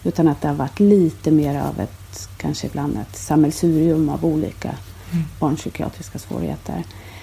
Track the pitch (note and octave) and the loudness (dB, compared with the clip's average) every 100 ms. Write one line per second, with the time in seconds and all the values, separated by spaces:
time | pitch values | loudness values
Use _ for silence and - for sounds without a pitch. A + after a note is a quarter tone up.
0 | F3 - E3 D3 D3+ C#3+ C3+ - G3+ G3+ | -4 4 4 4 0 -2 -2 4 6 8
1 | E3 - D#3+ D#3 D3 C#3+ C#3+ - - - | 6 2 4 4 4 0 -2 -4 -6 -8
2 | - - - - D3+ - - - C#3+ G#2 | -18 -16 -16 -8 -6 -4 -6 -4 -4 -4
3 | - - - D#3 D3 - E3+ D#3 E3 D#3+ | -6 -8 0 4 4 4 2 4 4 4
4 | D3+ D3+ E3 D#3 F#2 - - C3+ - - | 2 0 0 0 -2 -6 -8 -10 -14 -18
5 | - E3+ D#3 - D#3 D#3+ - - - - | -4 -4 -4 -2 -2 -2 -4 -6 -6 -8
6 | - - - - E3 D#3 - E3+ - - | -14 -12 -8 -6 -4 -6 -8 -8 -8 -14
7 | - - | -18 -18